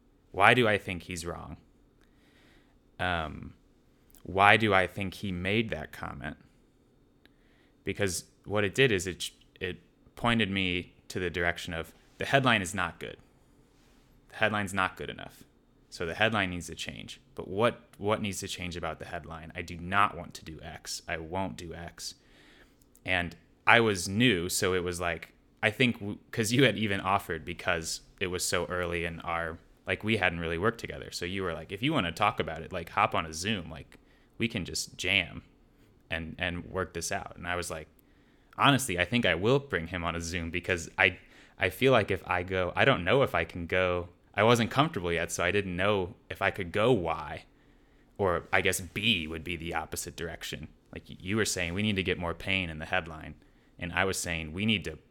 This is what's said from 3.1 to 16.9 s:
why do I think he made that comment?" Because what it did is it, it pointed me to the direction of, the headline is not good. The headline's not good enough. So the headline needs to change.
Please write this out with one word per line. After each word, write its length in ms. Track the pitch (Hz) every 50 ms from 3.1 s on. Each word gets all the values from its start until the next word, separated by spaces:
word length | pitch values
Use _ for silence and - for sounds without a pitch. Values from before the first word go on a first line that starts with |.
| 87 85 80 78 - - - - - _ _ _ _ _ _ _ _ _ _ _ - -
why 360 | - - 87 95 101 101 110
do 160 | 107 110 107 95
I 120 | 95 90
think 300 | 87 - 104 98 92 -
he 160 | - - 101
made 400 | 90 87 90 95 104 113 113 113
that 200 | - 78 65 -
comment?" 460 | - - - 82 - 71 - 76 - - - _ _ _ _ _ _ _ _ _ _ _ _ _ _ _ - _ _ _ _ _ _ _ _ _ _ _ -
Because 420 | 98 95 - 101 95 85 - - - _ _ _
what 180 | - 98 104 104
it 100 | 95 -
did 180 | 131 135 131
is 140 | 104 90 85
it, 240 | 92 85 - - - - _ _ _ - -
it 180 | 95 90 87 - - _ _ _ _ - _
pointed 340 | - - 117 117 113 107 95
me 440 | 98 98 95 90 90 90 85 - - _ _
to 120 | - - 101
the 100 | 90 87
direction 420 | 82 87 87 85 85 - - 95
of, 220 | 85 82 80 - - - - - -
the 80 | - -
headline 380 | - - 139 127 127 117 104 92
is 100 | - -
not 260 | 95 90 82 - -
good. 180 | - 52 - - - _ _ _ _ _ _ _ _ _ _ _ _ _ _ _ _ _ - - _ -
The 80 | -
headline's 360 | - 110 104 107 104 101 90 98
not 240 | 98 92 90 -
good 120 | - 73 60
enough. 320 | 57 50 50 - - - - - _ _ _ _ _ _ _ _
So 140 | - - 90
the 100 | 82 80
headline 340 | - 107 113 110 104 95 92
needs 160 | 90 87 82
to 100 | - 82
change. 460 | - - -